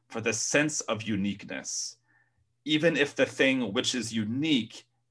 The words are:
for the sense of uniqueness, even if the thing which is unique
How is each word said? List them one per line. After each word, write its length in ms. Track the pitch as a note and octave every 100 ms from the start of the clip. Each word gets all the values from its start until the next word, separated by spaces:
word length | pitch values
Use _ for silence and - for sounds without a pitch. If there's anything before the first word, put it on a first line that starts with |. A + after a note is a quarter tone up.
| _
for 140 | A2+
the 120 | A#2
sense 500 | A2+ - D3 D3+ -
of 200 | - A2
uniqueness, 920 | G#2+ G2+ G2+ F#2+ - C2 - - - - _ _ _ _ _ _
even 320 | D3 D3+ E3+ C#3
if 200 | C#3+ -
the 100 | C3
thing 460 | - C3+ C3 A2+
which 240 | A2 A#2+ B2
is 180 | A2+
unique 680 | A2+ G#2+ B2+ D#3 C3+ A2+ - - _ _